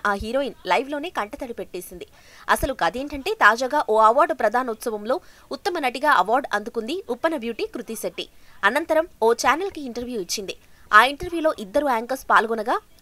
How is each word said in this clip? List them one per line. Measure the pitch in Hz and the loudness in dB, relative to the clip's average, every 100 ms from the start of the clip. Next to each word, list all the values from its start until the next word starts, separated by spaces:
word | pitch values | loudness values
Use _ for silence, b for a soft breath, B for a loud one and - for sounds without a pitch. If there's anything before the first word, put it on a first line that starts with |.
| 208 | -2
ఆ | |
హీరోయిన్ | 202 214 262 269 - 185 | -2 -2 -2 -2 -6 0
లైవ్లోనే | 185 269 294 339 | 0 0 -6 -6
కంటతడి | - 208 285 262 | -6 -8 -8 -12
పెట్టేసింది. | 220 185 180 - 180 - B B B B | -10 -10 -12 -12 -16 -18 B B B B
అసలు | 220 220 | 0 0
కథేంటంటే | - 170 240 285 285 311 | 0 -2 -2 -8 -6 -4
తాజాగా | 427 214 226 254 294 - | 4 6 6 0 0 2
ఓ | 214 | 4
అవార్డు | 220 247 339 | 6 6 4
ప్రదానోత్సవంలో | 302 226 240 254 214 247 214 208 311 b b b | 2 0 0 -2 -6 -6 -6 -4 -4 b b b
ఉత్తమ | 262 403 349 | -6 -4 -2
నటిగా | 262 254 294 | -4 0 2
అవార్డు | 262 185 254 254 | 4 4 2 0
అందుకుంది | - 220 233 220 359 427 | -4 -4 -8 -6 -8 -6
ఉప్పన | 233 330 311 | -4 -2 -4
బ్యూటీ | 226 233 427 | -6 -8 -8
కృతి | 254 214 | -10 -12
శెట్టి. | 220 190 - - b b b | -8 -8 -8 -14 b b b
అనంతరం | 196 277 330 311 330 - | 0 0 0 0 0 0
ఓ | 220 | 0
ఛానల్కి | 233 262 302 392 349 | 2 2 0 -2 -8
ఇంటర్వ్యూ | 269 226 247 240 | -10 -10 -8 -8
ఇచ్చింది. | 175 - 185 - b b b | -6 -8 -10 -14 b b b
ఆ | 208 | 6
ఇంటర్వ్యూలో | 254 285 359 339 311 - | 6 0 -6 -2 -2 -2
ఇద్దరు | 190 285 294 | -2 -2 0
యాంకర్స్ | 226 233 269 - | -2 -2 -6 2
పాల్గొనగా | 180 220 226 214 381 - - | 2 4 0 0 -4 -4 0